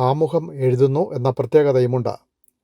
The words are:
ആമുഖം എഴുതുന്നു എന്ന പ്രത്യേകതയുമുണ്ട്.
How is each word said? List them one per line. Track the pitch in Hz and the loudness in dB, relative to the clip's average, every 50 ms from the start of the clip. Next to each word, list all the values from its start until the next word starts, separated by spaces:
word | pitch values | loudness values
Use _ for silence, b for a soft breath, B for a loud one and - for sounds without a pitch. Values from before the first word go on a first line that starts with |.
| 127 127 | 0 0
ആമുഖം | 139 151 160 147 151 165 160 170 156 139 131 | 0 0 0 -2 -2 -4 -4 -6 -6 -4 -2
എഴുതുന്നു | 131 123 123 135 135 135 143 185 214 - | 0 2 2 2 2 2 0 -4 -4 -6
എന്ന | 131 120 135 | -4 -4 -2
പ്രത്യേകതയുമുണ്ട്. | 127 - 131 117 - 156 147 143 135 127 123 120 127 127 117 117 104 - _ _ _ _ _ _ _ _ | -2 -2 -2 2 2 4 4 4 2 2 2 0 0 -2 -4 -6 -8 -8 _ _ _ _ _ _ _ _